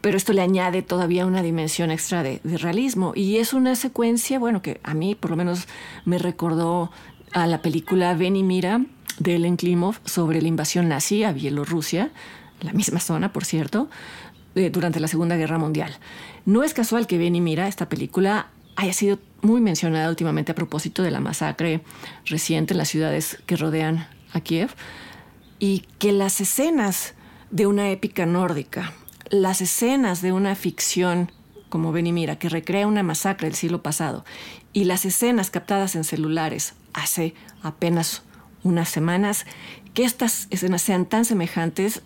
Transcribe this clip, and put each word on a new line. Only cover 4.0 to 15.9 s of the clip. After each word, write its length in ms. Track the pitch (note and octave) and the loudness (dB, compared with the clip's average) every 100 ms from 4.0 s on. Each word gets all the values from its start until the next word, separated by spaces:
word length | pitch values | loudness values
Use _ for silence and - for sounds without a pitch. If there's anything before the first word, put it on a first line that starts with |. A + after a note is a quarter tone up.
| A#3 A#3 - C4+ | 2 2 0 0
bueno, 200 | A#3+ G#3+ | 0 0
que 200 | - - | -2 -8
a 120 | - | -4
mí 200 | D#3 F#3 | -2 -2
por 160 | G#3+ F3 | -2 -2
lo 60 | E3 | -2
menos 320 | F3 F3+ - - - - | 0 -2 -6 -14 -16 -8
me 140 | - F3+ | -2 0
recordó 720 | F#3 E3+ E3+ D#3+ E3+ F3 E3+ - - - - | 0 -2 0 0 2 0 -2 -6 -20 -20 -6
a 140 | F3+ E3+ | 0 2
la 160 | E3 | 2
película 520 | E3+ E3 - F#3+ F3 | 0 -2 2 2 4
Ven 200 | F3 F#3 | 2 2
y 80 | G3 | 2
mira 420 | F#3+ F#3 F3 A3+ C4 - - - | 2 2 2 0 0 -6 -16 -2
de 160 | - F3 | 0 2
Ellen 200 | E3+ F3 | 2 2
Klimov 440 | F3 F3 F3 A3 | 2 2 2 -2
sobre 380 | - - E3 D#3+ | -4 0 2 2
la 60 | D#3+ | 2
invasión 400 | D#3+ D3+ F#3 E3+ | 0 0 2 2
nazi 340 | C#3 - G#3 | 0 0 2
a 100 | G#3+ | 2
Bielorrusia, 800 | C#3+ C#3 D3 C#3+ E3 D3+ E3+ C4 - - - - - | 0 -2 -2 -2 -4 -2 -2 -2 -4 -18 -20 -20 -12
la 100 | E3 | -4
misma 260 | - F3 E3+ | 0 0 -2
zona, 340 | - D#3+ F#3 | -2 0 0
por 120 | - | -2
cierto, 440 | F#3+ D#3+ D3 G#3 D4 - - - - - - - | -2 -2 0 -2 -2 -6 -18 -18 -20 -20 -6 0
eh, 140 | F#3 | 2
durante 280 | F3 E3+ E3 | 2 0 0
la 80 | D#3 | 0
Segunda 300 | D#3+ E3+ E3+ | 0 2 2
Guerra 220 | D#3 E3 | 0 0
Mundial. 380 | D#3 D3+ D#3+ | 0 -2 -4